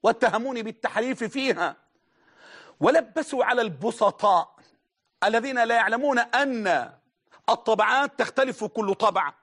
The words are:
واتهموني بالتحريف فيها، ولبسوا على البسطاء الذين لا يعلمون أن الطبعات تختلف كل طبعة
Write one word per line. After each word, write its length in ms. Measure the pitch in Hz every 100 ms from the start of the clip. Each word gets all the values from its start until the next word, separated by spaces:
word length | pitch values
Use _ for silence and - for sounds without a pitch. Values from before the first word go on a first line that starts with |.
واتهموني 600 | 311 226 240 220 262 240
بالتحريف 600 | 220 - - 214 247 262
فيها، 520 | 220 269 269 170 170 - _ _ _ _ _ _ - - - _
ولبسوا 680 | 160 320 233 320 - 262
على 160 | 220 247
البسطاء 920 | 226 139 214 - 202 - 208 180 - _ _ _ _ _ _ _
الذين 400 | 196 226 269 254
لا 120 | 226
يعلمون 440 | 233 202 233 285 247
أن 720 | 233 247 277 240 196 151 120 - _ _ _ - -
الطبعات 680 | 220 - 214 208 262 277 -
تختلف 440 | 220 - 262 -
كل 320 | 214 220 202
طبعة 400 | 190 214 180 143 _